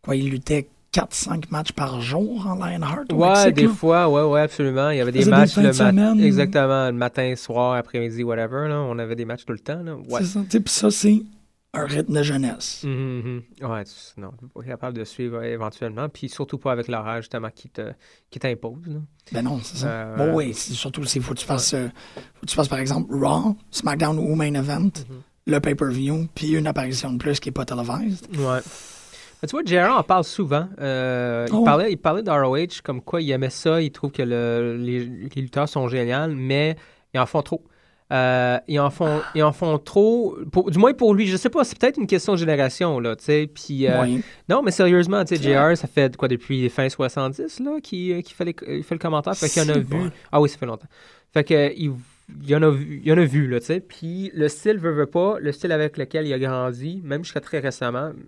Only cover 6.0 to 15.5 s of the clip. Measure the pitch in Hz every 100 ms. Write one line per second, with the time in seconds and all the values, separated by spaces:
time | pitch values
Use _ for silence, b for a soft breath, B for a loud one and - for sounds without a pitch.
6 | 214 214 208 190 143 156 135 135 131 120
7 | 120 - 127 127 - 120 123 123 120 120
8 | 117 113 120 113 113 131 151 147 135 117
9 | 113 117 113 120 - 110 - 160 170 151
10 | 95 123 180 202 190 220 202 - 208 208
11 | 208 214 - - _ _ _ 156 143 147
12 | 156 147 147 139 131 120 - - 143 131
13 | 131 123 117 123 117 _ 131 113 101 -
14 | - - 95 113 123 - 123 123 127 123
15 | 107 - 120 117 117